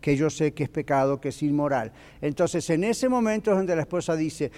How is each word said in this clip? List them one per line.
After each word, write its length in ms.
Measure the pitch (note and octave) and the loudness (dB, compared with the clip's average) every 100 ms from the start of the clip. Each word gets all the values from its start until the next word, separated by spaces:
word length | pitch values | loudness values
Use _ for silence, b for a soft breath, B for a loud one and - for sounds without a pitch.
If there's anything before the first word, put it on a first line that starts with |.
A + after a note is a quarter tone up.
que 120 | - C#3 | 2 2
yo 100 | D#3 | 2
sé 240 | - D#3 | 2 -2
que 120 | - | 0
es 40 | C#3 | -4
pecado, 500 | - C#3 C#3 C3+ C#3 | -4 0 2 2 0
que 120 | C#3+ | -4
es 120 | - | -4
inmoral". 480 | D3+ D3 D3 C3+ A2+ B B B | 0 2 2 0 -2 B B B
Entonces 480 | D3 C#3+ E3+ F3 D3+ | -6 0 0 0 0
en 160 | D#3+ | 0
ese 240 | G3+ A#3 B3+ | 0 0 0
momento 440 | B3+ A3 G#3+ G#3+ | 2 2 0 2
es 40 | F#3+ | 2
donde 180 | F#3+ | 2
la 60 | E3 | 0
esposa 360 | D3+ F3 - D#3+ | 0 -2 -2 0
dice, 360 | D#3 - C#3+ | -2 -2 -6